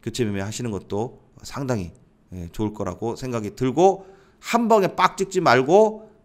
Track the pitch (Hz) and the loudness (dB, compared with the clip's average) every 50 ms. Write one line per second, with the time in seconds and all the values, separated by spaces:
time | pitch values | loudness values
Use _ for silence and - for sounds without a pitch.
0 | _ 117 110 - 120 107 101 98 98 104 107 - 123 117 104 92 - - 98 101 | _ -8 -4 -2 -2 -2 -2 -4 -6 -6 -8 -8 -8 -6 -6 -8 -8 -6 -4 -4
1 | 113 135 - - _ _ _ _ - - - 120 139 127 127 107 90 82 - _ | -4 -6 -8 -18 _ _ _ _ -20 -14 -10 -8 -4 -4 -4 -4 -4 -8 -12 _
2 | _ _ _ _ _ _ 92 90 85 85 - - 107 107 107 - 101 95 90 - | _ _ _ _ _ _ -14 -14 -14 -12 -6 -4 -4 -4 -4 -6 -8 -8 -6 -6
3 | 107 117 107 - - 127 120 117 104 101 - - 127 131 120 147 180 196 185 190 | -6 -6 -6 -6 -8 -6 -6 -6 -6 -6 -6 -4 -4 -2 2 4 4 4 4 2
4 | - - - _ _ _ _ _ - - - 233 240 214 226 214 190 170 - - | -8 -20 -20 _ _ _ _ _ -10 -2 -2 0 2 4 4 4 4 2 0 0
5 | 180 180 - - 131 - - 180 170 139 120 127 131 135 170 202 220 214 214 - | 0 0 0 -2 -6 -2 -2 2 4 6 6 6 4 6 6 6 6 4 0 -8
6 | - - _ _ | -16 -20 _ _